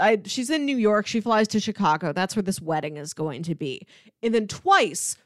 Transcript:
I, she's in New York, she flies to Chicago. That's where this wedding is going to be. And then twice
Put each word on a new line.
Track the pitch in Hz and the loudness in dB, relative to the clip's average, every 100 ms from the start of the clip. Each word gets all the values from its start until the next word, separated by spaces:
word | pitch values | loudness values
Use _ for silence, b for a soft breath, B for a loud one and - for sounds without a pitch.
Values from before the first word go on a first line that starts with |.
I, | 202 220 | 2 2
she's | 202 - 247 | 0 -6 -2
in | 311 285 | 0 0
New | 262 | 2
York, | 208 208 - | 4 2 0
she | 233 | -2
flies | 226 220 220 | 2 2 4
to | 214 | 0
Chicago. | 220 202 180 156 170 | -2 0 2 2 0
That's | 165 190 | -2 -2
where | 220 | -2
this | 196 - | -2 -4
wedding | 160 156 156 151 | -2 -2 -2 -8
is | 156 | -10
going | - 156 127 | -6 -6 -4
to | 170 | -6
be. | 156 143 127 - b b - | -4 -6 -8 -12 b b -6
And | 226 | 0
then | 226 208 | 0 0
twice | - 370 392 202 - - - | -4 4 4 4 -2 -8 -8